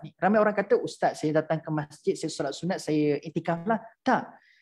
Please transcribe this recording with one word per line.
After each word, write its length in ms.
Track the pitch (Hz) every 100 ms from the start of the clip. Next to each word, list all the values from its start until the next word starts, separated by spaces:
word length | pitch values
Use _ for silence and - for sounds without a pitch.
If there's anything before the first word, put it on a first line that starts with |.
| 151
ni. 80 | -
Ramai 240 | 180 214
orang 160 | 214 202
kata, 240 | 202 240
"Ustaz, 400 | - - 160 -
saya 240 | 151 156
datang 160 | 151 160
ke 80 | -
masjid, 480 | 156 147 - - 147
saya 160 | 160
solat 240 | - 143 -
sunat, 240 | 170 170
saya 400 | - 156 151 143
iktikaf 400 | 170 165 - 170 175
lah." 160 | 226 - _
Tak. 240 | - 196 - - _ _